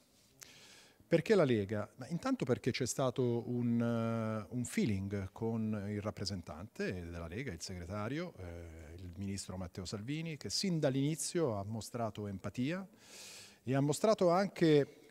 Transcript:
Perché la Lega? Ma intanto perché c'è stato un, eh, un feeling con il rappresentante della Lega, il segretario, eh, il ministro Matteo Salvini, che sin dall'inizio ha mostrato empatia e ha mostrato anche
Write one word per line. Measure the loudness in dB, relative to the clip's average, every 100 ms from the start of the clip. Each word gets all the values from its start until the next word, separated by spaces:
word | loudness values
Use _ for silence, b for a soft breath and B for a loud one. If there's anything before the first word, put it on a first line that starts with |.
| _ _ _ _ B B B B B B _
Perché | 2 6 6
la | 6
Lega? | 4 2 -2 -4 -10
Ma | -6
intanto | -2 0 0
perché | 2 2 2
c'è | 0 -2
stato | 0 0 2 0 0 0
un, | -2 2 2
eh, | 2 0 0 0 -2 -4 -4
un | -6 -2
feeling | 0 2 0 0 -4 -4
con | -4 -4 -2 -2 -2 -2
il | -2
rappresentante | -4 -4 -6 -6 -8 -12 -12 -6 -6 -4 -6
della | -8 -8
Lega, | -8 -8
il | -8
segretario, | -8 -10 -6 -6 -4 -4 -8 -10
eh, | -10 -10 -12 -14 -16 -14
il | -12 -8
ministro | -6 -6 -6 -8
Matteo | -8 -8 -8
Salvini, | -8 -6 -6 -6 -8
che | -4
sin | -2 0 2
dall'inizio | 2 2 2 0 -2 2 2 2
ha |
mostrato | -2 -6 -6 -4 -4 -4 -6
empatia | -4 -6 -2 -2 -2 -8 B B B B B B B
e | 0
ha | 2
mostrato | 4 4 4 6 6
anche | 6 4 4 8 8 6 -4 -6